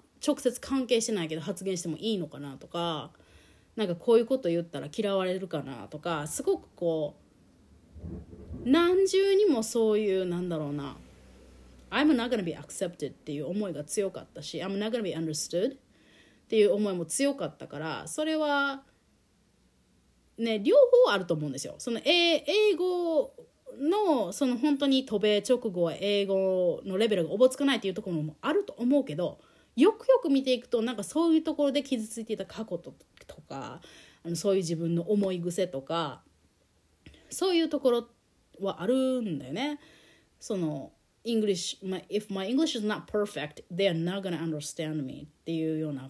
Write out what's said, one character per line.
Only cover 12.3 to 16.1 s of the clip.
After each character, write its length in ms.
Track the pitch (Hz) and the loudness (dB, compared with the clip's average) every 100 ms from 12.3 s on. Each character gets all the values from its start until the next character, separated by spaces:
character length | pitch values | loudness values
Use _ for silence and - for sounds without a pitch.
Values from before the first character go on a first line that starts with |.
| 233 | -2
be 120 | 170 - | -2 -6
accepted 560 | - - 175 - 135 | -12 -6 -6 -4 -10
っ 20 | |
て 180 | - - | -8 -8
い 80 | 143 | -6
う 60 | 143 | -4
思 220 | 196 202 | -4 -4
い 40 | |
が 100 | 147 | -6
強 260 | 147 214 190 | -6 -2 -2
か 120 | 131 | -6
っ 60 | - | -14
た 80 | - | -14
し、 180 | 147 156 | -10 -8
I'm 180 | 190 196 | -6 -4
not 120 | 220 | -4
gonna 140 | 240 | -4
be 100 | 190 | -4
understood 600 | 160 160 151 - 170 254 | -4 -4 -4 -4 0 0
っ 40 | - _ _ _ | -2 _ _ _